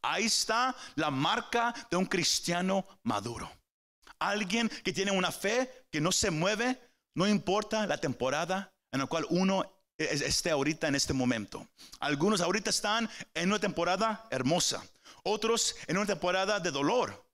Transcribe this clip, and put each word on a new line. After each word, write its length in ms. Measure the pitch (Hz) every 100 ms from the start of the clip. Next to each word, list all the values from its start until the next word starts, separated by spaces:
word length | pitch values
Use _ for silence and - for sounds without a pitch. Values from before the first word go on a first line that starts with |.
Ahí 260 | 123 165 220
está 500 | - - 226 262 254 -
la 160 | - 156
marca 640 | 135 156 226 220 233 233 233 -
de 60 | 175
un 100 | 190
cristiano 800 | 190 151 - - 175 185 190 190 -
maduro. 480 | 113 107 104 113 92 - _ _ _ _ - -
Alguien 480 | 170 208 202 226 226
que 240 | - -
tiene 180 | 165 190
una 220 | 190 180
fe 540 | - 196 233 254 - _
que 100 | 156
no 120 | 156
se 180 | 190 214
mueve, 500 | 156 175 208 240 262 - _ _ -
no 100 | 190
importa 580 | 208 - 196 208 220 208
la 100 | 190
temporada 720 | 156 123 127 139 170 185 196 _ _
en 80 | 131
la 60 | 135
cual 200 | 165 156
uno 540 | 175 190 196 - _ _ _
es-, 220 | 156 147
esté 300 | 135 - 175
ahorita 360 | 151 139 156 160
en 80 |
este 180 | 139 -
momento. 540 | 139 123 117 104 - - _ - -
Algunos 420 | 143 147 175 208
ahorita 300 | 170 196 214
están 400 | 196 208 220 220 - -
en 140 | - 175
una 100 | 208
temporada 680 | 208 165 170 185 226 208 -
hermosa, 560 | 131 147 170 - - - - - -
otros 500 | - 208 220 226 - - -
en 80 | 170
una 100 | 202
temporada 540 | 185 180 185 190 208
de 100 | 180
dolor 560 | 139 143 247 151 98 -